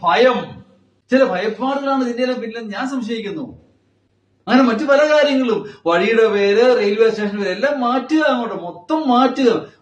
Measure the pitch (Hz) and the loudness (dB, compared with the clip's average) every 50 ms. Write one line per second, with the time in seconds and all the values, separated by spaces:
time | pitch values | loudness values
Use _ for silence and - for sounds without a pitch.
0 | - 170 175 208 247 262 240 196 160 - - - - _ _ _ _ _ _ _ | -2 0 2 4 4 2 2 0 -6 -10 -14 -18 -20 _ _ _ _ _ _ _
1 | _ - 247 - 269 - 185 180 202 226 202 - 247 262 277 277 277 277 269 269 | _ 0 2 2 2 2 0 -2 -4 -4 -4 -4 -4 -4 -4 -4 -2 -2 -2 -2
2 | 254 240 233 233 254 254 254 208 226 220 220 233 226 214 196 208 262 262 277 254 | -2 -4 -2 -4 -2 -4 -4 -6 -8 -10 -10 -12 -12 -10 -8 -8 -8 -6 -6 -8
3 | 214 214 233 226 202 196 170 156 131 110 - - _ _ _ _ _ _ _ _ | -6 -6 -8 -8 -8 -8 -10 -10 -12 -12 -16 -20 _ _ _ _ _ _ _ _
4 | _ _ _ _ _ _ _ _ - - 233 254 269 240 220 208 311 277 277 285 | _ _ _ _ _ _ _ _ -4 2 2 4 4 4 2 0 0 2 4 4
5 | 302 302 302 302 294 294 269 262 262 233 214 170 151 - - - - 165 170 180 | 4 4 4 4 4 4 2 0 0 0 -2 -2 -4 -10 -14 -6 -2 0 0 2
6 | 196 220 226 226 220 220 202 202 202 202 202 226 247 254 247 214 202 202 208 220 | 2 2 2 4 2 2 2 2 2 2 4 4 4 4 4 2 2 0 2 2
7 | 226 220 214 208 214 202 202 208 196 185 180 208 240 285 294 269 247 240 247 269 | 2 2 2 -2 -4 -4 -4 -4 -4 -4 -4 -2 -2 -2 -2 -2 -2 -2 -2 -2
8 | 254 - 311 311 302 285 254 240 233 220 - 190 170 175 165 - - - 311 311 | -2 0 0 0 2 2 0 -2 -4 -6 -8 -8 -10 -12 -14 -14 -8 -4 -4 -2
9 | 302 262 240 247 262 254 - 269 269 233 - - - - _ _ | 0 2 2 4 2 2 2 2 2 2 2 2 -4 -10 _ _